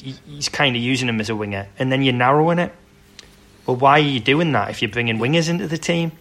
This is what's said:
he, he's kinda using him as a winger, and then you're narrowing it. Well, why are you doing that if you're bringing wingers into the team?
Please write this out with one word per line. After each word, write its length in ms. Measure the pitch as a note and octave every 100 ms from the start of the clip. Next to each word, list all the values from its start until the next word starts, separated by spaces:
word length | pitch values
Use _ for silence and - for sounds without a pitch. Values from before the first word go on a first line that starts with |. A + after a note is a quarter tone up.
he, 140 | C3+ C3 -
he's 220 | D3 C#3+
kinda 280 | - C#3+ A#2+
using 280 | A#2+ C3 B2
him 140 | A2+
as 80 | G#2+
a 60 | G#2+
winger, 320 | G#2 G2 G2 -
and 100 | C3
then 100 | C3
you're 120 | C3+
narrowing 460 | A#2+ C3 D3 D#3+ F3
it. 140 | E3+ - - _ - - - - - - -
Well, 120 | B2
why 160 | C3+ D3
are 0 |
you 200 | D3 C3
doing 320 | G#2+ C#3+ E3+
that 180 | A#2+ G2+
if 100 | G#2+
you're 100 | A2+
bringing 280 | B2 A#2 A2+
wingers 280 | A#2+ E3 D#3+
into 180 | E3+ F#3+
the 100 | D#3+
team? 340 | - E3+ E3 -